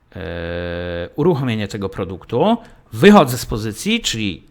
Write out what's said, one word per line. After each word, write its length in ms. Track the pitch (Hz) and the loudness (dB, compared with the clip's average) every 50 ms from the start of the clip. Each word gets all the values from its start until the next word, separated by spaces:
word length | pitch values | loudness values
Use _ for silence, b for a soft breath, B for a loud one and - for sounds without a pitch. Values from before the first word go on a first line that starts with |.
| _ _ - | _ _ -14
e, 40 | 90 90 85 85 85 85 85 85 87 87 87 87 87 87 87 87 87 87 - - | -10 -8 -8 -6 -6 -6 -4 -4 -4 -4 -4 -6 -6 -6 -6 -6 -6 -6 -8 -2
uruchomienie 520 | - 147 185 180 131 139 127 113 110 104 98 | 2 2 4 4 2 2 0 0 0 -2 -4
tego 220 | - 110 98 95 | -4 -4 -6 -4
produktu, 680 | - - 101 87 92 87 - - 113 120 160 208 233 233 B B B B B _ - | -4 -4 -6 -6 -6 -10 -8 -4 0 2 4 4 4 2 B B B B B _ -6
wychodzę 440 | 110 139 202 208 202 156 123 123 117 | 4 6 8 8 8 6 4 -2 -6
z 80 | - | -6
pozycji, 560 | - 123 110 104 113 101 - - 196 226 233 | -6 -4 -4 -4 -6 -6 -4 -2 -2 -2 0
czyli 420 | - - - 113 107 98 87 - - - | -2 -4 -4 -2 -4 -4 -4 -6 -12 -18